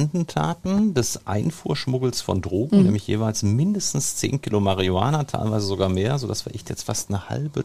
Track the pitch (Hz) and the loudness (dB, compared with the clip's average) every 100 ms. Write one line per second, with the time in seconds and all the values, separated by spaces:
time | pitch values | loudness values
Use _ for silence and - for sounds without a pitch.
0 | 147 175 170 - 156 170 180 196 214 143 | 2 0 -2 0 -2 -2 0 2 2 2
1 | 117 - - 104 - - - 147 - 127 | 0 -4 -2 0 0 -2 -4 -2 0 0
2 | 127 - - 95 90 92 139 202 - 104 | 0 -2 -4 -4 -2 -2 4 6 6 4
3 | - 107 110 110 101 113 170 202 - 143 | 0 0 0 0 2 2 2 0 -2 -2
4 | - - 107 139 - 104 98 95 92 92 | -2 -2 -2 -2 0 2 2 2 2 2
5 | 120 151 143 - 107 107 98 95 95 92 | 2 0 -2 -2 0 0 0 0 2 2
6 | 104 143 110 95 - - - - - - | 0 0 -2 -4 -6 -10 -8 -8 -6 -6
7 | - 101 - 123 151 - | -4 -4 -4 -6 -4 -4